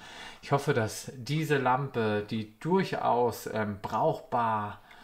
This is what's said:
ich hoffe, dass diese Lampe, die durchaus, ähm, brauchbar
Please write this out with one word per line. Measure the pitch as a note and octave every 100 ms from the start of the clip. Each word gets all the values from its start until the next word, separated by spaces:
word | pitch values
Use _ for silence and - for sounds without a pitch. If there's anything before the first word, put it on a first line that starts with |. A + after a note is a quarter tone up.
| - - - -
ich | -
hoffe, | C#3 D#3
dass | A#2+ G#2+ - - C3
diese | A#2 D3+ D3+ C#3+
Lampe, | B2+ C3 C#3 B2 A2 G#2 G#2
die | A2+ G#2+ -
durchaus, | D#3 F#3+ - - - A#3 A#3+ - -
ähm, | - G#3 -
brauchbar | - - D#3+ - - - A#3 G#2+ - - - -